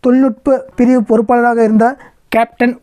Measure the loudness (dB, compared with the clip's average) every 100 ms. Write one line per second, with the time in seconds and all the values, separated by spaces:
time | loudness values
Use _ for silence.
0 | -2 0 0 -2 -4 -4 -4 -2 0 0
1 | 0 -2 0 0 0 0 0 2 0 -2
2 | -18 _ -6 -4 -4 -2 -4 -4